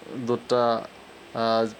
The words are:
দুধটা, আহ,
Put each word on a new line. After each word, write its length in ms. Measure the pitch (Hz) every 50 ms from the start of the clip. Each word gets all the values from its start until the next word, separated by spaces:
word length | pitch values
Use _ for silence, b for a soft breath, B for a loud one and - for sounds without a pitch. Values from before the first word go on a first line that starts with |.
| - - - 127 120
দুধটা, 540 | 117 120 117 - - 123 123 120 117 113 110 - - - - - - - - - - -
আহ, 340 | 120 113 113 113 113 113 110 107 -